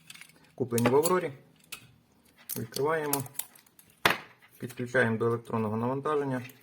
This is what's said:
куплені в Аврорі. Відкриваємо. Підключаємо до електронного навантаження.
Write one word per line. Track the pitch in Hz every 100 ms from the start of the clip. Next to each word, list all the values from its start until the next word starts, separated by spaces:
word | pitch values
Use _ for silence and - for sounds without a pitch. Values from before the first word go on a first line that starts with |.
| - - - - -
куплені | - 120 117 120
в | 135
Аврорі. | 160 185 160 - - _ _ - - _ _ _ _ - - 120
Відкриваємо. | 117 - 143 160 147 139 135 - - - - - - _ - - - - - -
Підключаємо | 123 - 123 131 117 110
до | 117
електронного | 120 - 113 107 110
навантаження. | 120 135 151 147 139 127 117 -